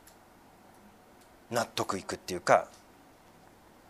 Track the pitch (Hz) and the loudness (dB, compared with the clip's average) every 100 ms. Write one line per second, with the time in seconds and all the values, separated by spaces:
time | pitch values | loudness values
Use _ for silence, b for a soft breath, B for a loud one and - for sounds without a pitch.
0 | - - - - - - - - - - | -20 -20 -20 -20 -20 -20 -20 -20 -20 -20
1 | - - - - - 117 113 - 110 95 | -20 -20 -20 -20 -4 -2 -2 -2 -2 -2
2 | - 92 - 90 - 107 80 - - - | -4 -8 -6 -2 4 4 4 -12 -20 -20
3 | - - - - - - - - | -20 -20 -20 -20 -20 -20 -20 -20